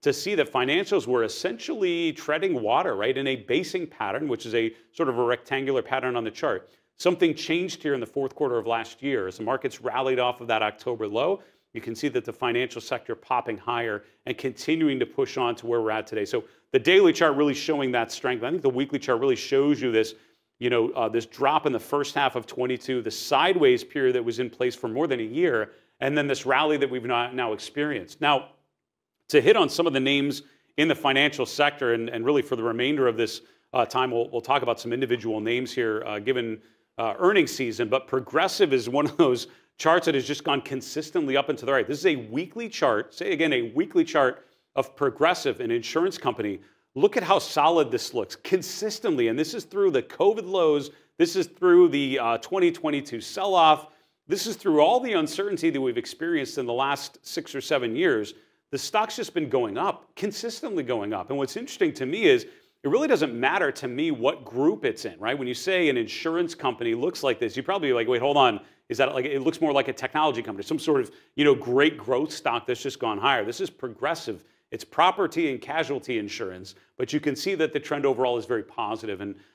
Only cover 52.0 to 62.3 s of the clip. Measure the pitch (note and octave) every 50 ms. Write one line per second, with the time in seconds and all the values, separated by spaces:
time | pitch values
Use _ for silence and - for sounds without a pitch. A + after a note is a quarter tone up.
52 | C#3 C3 C3 C3 A#2 A#2 A#2 A#2 - - F#3 F#3+ F3 E3+ E3+ - - D#3 D3 C#3+
53 | C#3+ - B2+ A2+ - - - G3 F#3+ G3+ F#3+ F3 D#3+ D#3 D3+ D3+ - - _ _
54 | _ _ _ _ _ - F3+ F#3 - A3+ G3+ - - F#3+ D#3 D3 D3+ F3+ A#3+ B3+
55 | C4 A#3+ G#3 E3 D#3 D3 - G3 G3+ G#3 F#3+ D#3+ E3 E3 C#3 C3+ C3 B2 A2+ A#2+
56 | - - - - E3 E3+ E3+ D3 C3 - - C#3+ B2+ A#2+ A#2+ B2+ C3+ C#3 C#3+ -
57 | - - _ - - - - E3+ D#3 - - C3+ - - D3+ C3+ B2 A2+ A2 C#3
58 | F#3 E3+ B2 G#2+ G#2 - - - _ _ _ _ _ - C#3 C3+ - - - G#3+
59 | A3 G#3+ - A#3+ G3+ - - E3+ D#3 B2 C3+ B2+ A#2+ G#2 G2 B2+ F#3 G3 - -
60 | - _ - - F#3+ G#3 G#3 - A3+ A#3 A3+ - D#4+ B3 G3+ D#3+ C3 A#2+ B2 A2
61 | G2+ G#2 G#2+ F#2 F2+ - C#3 C#3 C#3 - - A3 B3 - - - F#3+ D3+ C#3 -
62 | C3 B2+ F3 A3 G#3+ D#3